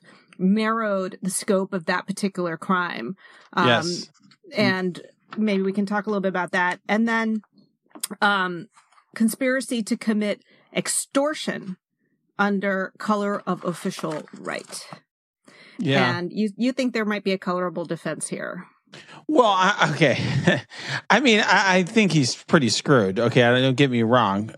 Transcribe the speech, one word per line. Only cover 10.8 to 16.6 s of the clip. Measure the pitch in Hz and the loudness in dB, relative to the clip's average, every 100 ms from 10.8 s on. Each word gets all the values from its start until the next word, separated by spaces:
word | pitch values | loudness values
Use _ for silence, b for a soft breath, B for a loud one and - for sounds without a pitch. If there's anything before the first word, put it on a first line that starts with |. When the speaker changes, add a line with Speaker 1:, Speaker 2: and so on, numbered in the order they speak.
| - - - 277 285 302 - - 196 185 _ _ _ _ _ - | -4 -4 -2 -2 -2 -4 -8 -8 -10 -14 _ _ _ _ _ -2
Speaker 1:
under | 202 196 202 190 185 - | 0 0 -2 -4 -6 -8
color | - 208 202 202 - | -2 0 -2 -4 -6
of | 175 | -6
official | 185 165 190 - 160 151 - - | -6 -6 -8 -6 -8 -8 -12 -14
right. | - 73 - - - - _ _ _ _ _ B B B | -10 -10 -12 -16 -16 -20 _ _ _ _ _ B B B
Speaker 2:
Yeah. | 170 139 127 175 | -2 0 0 -2
Speaker 1:
And | 175 | -6
you, | - 214 | -4 -4
you | - | -2